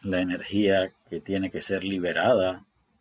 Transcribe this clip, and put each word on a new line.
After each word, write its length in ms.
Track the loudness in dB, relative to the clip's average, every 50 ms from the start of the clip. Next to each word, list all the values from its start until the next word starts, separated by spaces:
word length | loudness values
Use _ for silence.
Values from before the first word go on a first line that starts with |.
la 180 | -6 -2 -2 0
energía 720 | 0 -2 -4 -6 -6 -2 0 2 4 4 4 4 2 0 -4 _ _ -10
que 140 | -10 -10
tiene 280 | -6 -4 -4 -4 -4 -4
que 120 | -6 -8
ser 200 | -6 -4 -4 -4
liberada, 840 | -4 -4 -4 -2 -2 -2 0 2 4 4 4 4 4 0 -2 -4 -10 _ _ _ _ _ _ _